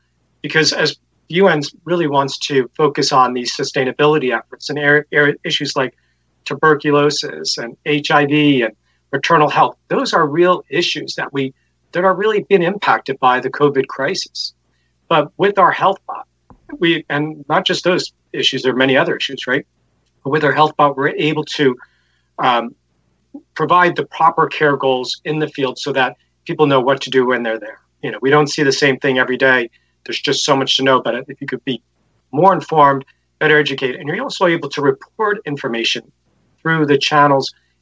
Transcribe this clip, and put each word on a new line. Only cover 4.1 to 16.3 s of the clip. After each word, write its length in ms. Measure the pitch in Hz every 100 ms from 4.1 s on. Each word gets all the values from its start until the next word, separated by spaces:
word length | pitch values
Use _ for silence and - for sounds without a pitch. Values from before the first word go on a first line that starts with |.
| 156 127 113
efforts 320 | - - -
and 80 | 143
air, 280 | 147 147 -
air 240 | 151 147 147
issues 320 | 175 147 143 147
like 200 | 127 _ _ _ _ _ -
tuberculosis 1120 | 135 156 147 151 147 147 147 - 78 80 -
and 180 | 117 - -
H 260 | 147 147
I 140 | 147 143
V 360 | 151 147 135
and 120 | 110 - _ _ -
maternal 360 | 135 - 165 147
health, 280 | 156 151 - -
those 260 | 202 269
are 140 | 190 151
real 360 | 151 180 180 -
issues 460 | 151 175 151 - -
that 180 | 139
we, 200 | 139 135 - _ _ _
that 120 | 170
are 120 | 190 180
really 280 | 208 208
being 200 | 151 196
impacted 560 | 170 202 - 113 - -
by 200 | 127 123
the 100 | 127
covid 380 | - 147 139 127
crisis. 640 | - 135 190 - - - _ _ _ _ _ -
But 220 | 160 147 -
with 200 | 196 202
our 140 | 175
health 280 | - 175 190 -
bot, 200 | - -